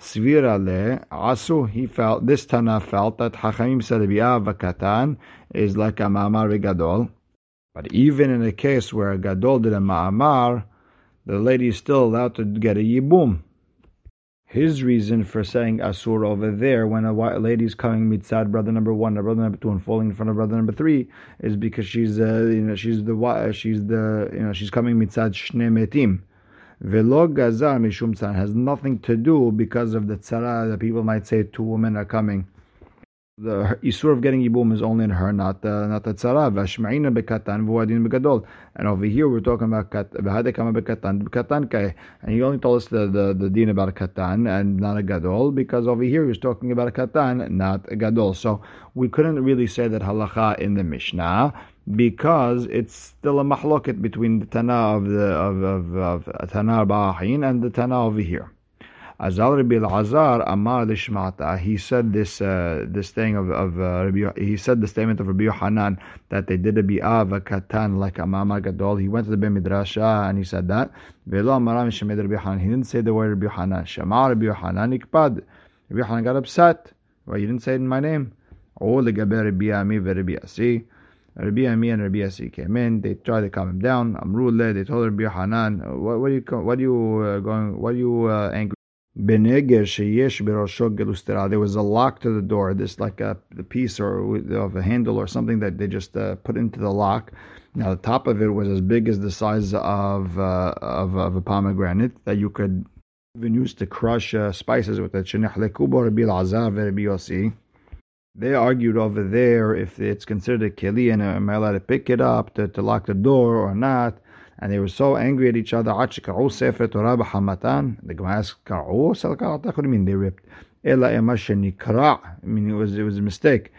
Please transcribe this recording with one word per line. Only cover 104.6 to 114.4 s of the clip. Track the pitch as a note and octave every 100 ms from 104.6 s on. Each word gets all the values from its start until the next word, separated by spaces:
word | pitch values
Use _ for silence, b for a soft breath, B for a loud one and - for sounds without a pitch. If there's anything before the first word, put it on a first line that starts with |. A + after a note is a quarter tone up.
| - A#2+ G2+ G2+
with | F#2
it. | F#2+ F#2
Shenechlekubo | G#2+ A2 G2 G#2+ G#2 C#3 C3
Rabbi | A#2 G#2+
Elazar | A2+ F#2 F#2 A2 A2+
ve | G2+
Rabbi | G#2 G2
Yossi. | G2+ F#2+ - F2+ G#2+ - _ b b b _ _ _
They | - A#2+
argued | C#3 B2+ B2+ A#2 A2
over | A2 G#2
there | F#2+ A#2 B2 A#2 G#2+ F#2+
if | G2 -
it's | G2+ G#2
considered | - G#2+ A#2+ A#2
a | G#2+
keli | - G2 A2+ A#2+
and | G#2+
am | G2+ F#2+ G2+
I |
allowed | G#2+ G#2+
to | G2
pick | - C3 -
it | A#2+
up | B2+ A#2 -
to, | - G2+
to | G#2
lock | G#2 A2 -
the |
door | G2 B2+ C3+ A#2 A2+
or | G2 G2
not. | C3+ B2+ A#2+ - B B